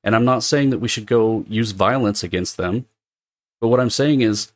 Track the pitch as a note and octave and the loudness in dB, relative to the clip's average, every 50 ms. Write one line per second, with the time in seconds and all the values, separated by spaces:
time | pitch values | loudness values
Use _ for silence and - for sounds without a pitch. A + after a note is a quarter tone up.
0 | - G2+ G#2+ A2+ A#2+ B2+ B2+ A#2+ - - D3+ C#3+ C#3+ C3+ B2+ E2 A2 A2+ - A#2 | 0 2 2 2 4 2 2 0 0 0 0 2 2 0 0 0 -2 -4 -4 -6
1 | G#2+ - B2 A#2 A2 A2 A2+ G#2+ - - A2 A2 A#2 G#2+ G2 F#2+ G2 G2+ B2 C3+ | -4 0 2 2 2 2 0 -2 -4 -4 -4 -4 -2 -4 0 0 0 2 2 2
2 | A#2+ G#2 G2+ - - F2 F#2+ F#2 F2+ - - - F#2 F2+ F#2+ B2 C3 _ _ _ | 0 0 -2 -2 -6 -4 -4 -4 -4 -6 -6 -6 -4 -4 -4 -4 -6 _ _ _
3 | _ _ _ _ _ _ _ _ _ _ _ _ A#2 A2+ A#2+ B2 B2+ A2+ - - | _ _ _ _ _ _ _ _ _ _ _ _ 0 2 2 2 2 0 0 0
4 | C#3 D3 D3+ C3 A#2+ A2 G#2 G#2 - - _ | 2 2 2 2 2 2 0 -2 -6 -10 _